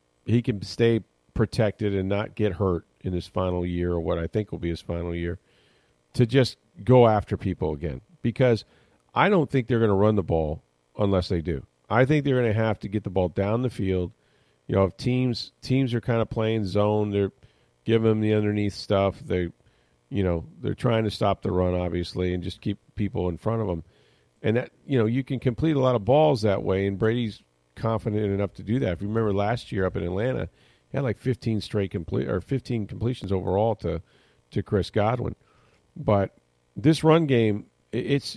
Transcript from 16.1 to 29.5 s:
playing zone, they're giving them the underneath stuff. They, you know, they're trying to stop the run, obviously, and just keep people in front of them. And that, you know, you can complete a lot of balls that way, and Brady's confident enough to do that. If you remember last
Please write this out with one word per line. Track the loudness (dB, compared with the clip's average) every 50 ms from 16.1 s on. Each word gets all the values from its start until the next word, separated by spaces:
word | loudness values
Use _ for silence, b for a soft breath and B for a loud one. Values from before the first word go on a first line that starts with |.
| 0 0 0
playing | -2 -2 -2 -2 0 0 0 -2
zone, | 0 0 2 2 2 2 0 0 0
they're | 0 0 0 0 -2 _ _ -20 _ _ _ _ _ _ -2
giving | 0 2 2 4 4
them | 2 2
the | 2 2 2
underneath | 2 2 0 0 0 -2 -2 -4
stuff. | -6 -2 0 2 4 4 2 0 -2
They, | -6 -4 -2 -2 -2 -4 -6 _ _ _ _ _ _ _ _ _ _ -8
you | -4 -2 0
know, | 0 0 -2 -4 -8 -16 -10
they're | -6 -6 -6
trying | -2 0 0 0 2 0
to | -2
stop | -2 -2 0 0 0 0 -2
the | -2 0
run, | 0 0 2 0
obviously, | -2 -2 -2 -4 -4 -6 -6 -4 -4 -2 -2 -2
and | -4 -6
just | -8 -10 -8
keep | -6 -8 -8 -8 _ _ -6
people | -4 -4 -4 -2 -2 -4 -4
in | -4 -4
front | -4 -4 -2 -2 -2
of | -2
them. | -4 -6 -6 _ _ _ _ _ _ _ _ _ _ _ -2
And | 0 0
that, | 0 -2 -4 _ _ _
you | -2 0 2
know, | 2
you | 2 0 -2 -2
can | -4 -6 -2
complete | -2 -2 -2 0 0 0 2
a | 2
lot | 2 2 2
of | 2 2
balls | 4 4 6 6 4 4 2 2
that | 2 0 0 0
way, | 0 0 0 0
and | -2 -2 0
Brady's | 0 0 0 0 -2 -4 -6 -10 _ _ _ _ _ _ _
confident | -6 -4 -2 -2 -2 -2 -2 -2 -2 -2 -2 0
enough | -2 -2 -4 -6
to | -10 -6
do | -2 -2 0
that. | 0 -2 -4
If | -4 -4
you | -4
remember | -2 -2 0 0 0
last | 0 0 -2